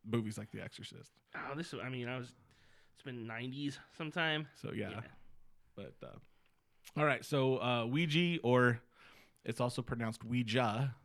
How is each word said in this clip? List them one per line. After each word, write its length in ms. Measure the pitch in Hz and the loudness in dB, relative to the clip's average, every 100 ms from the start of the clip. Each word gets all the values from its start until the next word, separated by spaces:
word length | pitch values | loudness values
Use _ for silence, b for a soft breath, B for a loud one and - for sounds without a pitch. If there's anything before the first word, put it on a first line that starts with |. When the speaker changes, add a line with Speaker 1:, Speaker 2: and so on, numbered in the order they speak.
| 113 | 0
Speaker 1:
movies 320 | 117 107 107 | 0 0 -6
like 140 | 104 | -8
The 100 | 95 | -10
Exorcist. 500 | - - 113 85 - _ _ - | -10 -10 -14 -14 -20 _ _ -10
Speaker 2:
Oh, 200 | - 143 | -8 -8
this, 180 | 170 | -6
I 160 | 131 123 | -6 -6
mean, 180 | 127 120 | -4 -4
I 100 | 127 | -6
was, 160 | 123 - - b b b b - | -8 -14 -20 b b b b -16
it's 80 | |
been 220 | 135 123 113 | -12 -8 -8
nineties 520 | 113 127 135 143 139 - - | -6 -6 -2 -4 -4 -16 -8
sometime. 500 | 156 175 160 151 147 - | -6 0 2 0 -4 -8
Speaker 1:
So, 160 | - | -8
yeah. 180 | 107 95 | -4 -6
Speaker 2:
Yeah. 100 | 104 - - - - - - - - | -6 -10 -16 -20 -20 -20 -20 -20 -14
Speaker 1:
But, 200 | 85 - | -14 -12
uh, 140 | 58 - - _ _ _ _ _ - - | -16 -16 -20 _ _ _ _ _ -8 0
all 80 | 151 | 2
right, 180 | 127 | 0
so, 380 | - 143 131 131 | 0 4 4 4
uh, 240 | 120 120 113 | 2 2 2
Ouija, 540 | 143 170 156 175 170 | 2 4 4 4 2
or 380 | 120 127 123 117 - B B B B _ - | 6 8 8 4 -4 B B B B _ -6
it's 140 | 117 | 0
also 200 | 123 123 | 0 0
pronounced 420 | 123 120 113 113 | -4 -2 -2 -4
Ouija 720 | 113 123 117 120 120 110 135 - | -2 -2 2 4 4 2 -2 -4